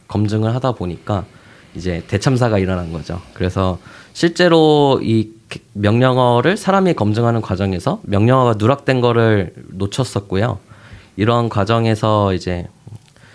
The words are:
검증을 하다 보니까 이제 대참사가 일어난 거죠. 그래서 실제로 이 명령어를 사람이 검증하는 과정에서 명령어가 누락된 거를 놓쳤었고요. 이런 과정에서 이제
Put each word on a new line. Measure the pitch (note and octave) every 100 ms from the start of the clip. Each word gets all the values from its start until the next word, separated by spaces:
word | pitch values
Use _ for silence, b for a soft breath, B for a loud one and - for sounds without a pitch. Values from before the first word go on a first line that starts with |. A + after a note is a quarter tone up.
| -
검증을 | G#2 G#2+ G#2+ A2 B2+
하다 | C3
보니까 | A2+ F2+ D#2+ - G2 F2+ B B B B -
이제 | F#2 E2+ -
대참사가 | G2+ C#3+ B2+ A#2+ G2+
일어난 | F#2+ F#2 E2+
거죠. | E2 D2+ F2+ -
그래서 | - F#2 G2 F#2 E2+ B B B
실제로 | - E3+ E3 F3+ E3 D#3 D3 C#3 C3
이 | - A2 G#2+ - _ - -
명령어를 | G2+ G#2 A#2 C3 B2+ B2 A#2+ C#3+ G#3+
사람이 | G3 G3 F#3 D#3
검증하는 | G#2 G#2+ A#2 A#2
과정에서 | - F#2 G2 F2+ C#3 G#3
명령어가 | - G2 A2+ C3 B2 G#2
누락된 | A2 C#3 - B2+
거를 | A#2+ A#2 A2+ G#2 F2 - -
놓쳤었고요. | F#2 G2+ - - G2+ - F#2+ A#2 - B B B B B -
이런 | G#2+ A#2+ A2+
과정에서 | G#2 F#2+ A#2 A2+ A2 A2 G#2+ G2
이제 | F2+ F#2 F2 E2+ _ - G#2+ _ B B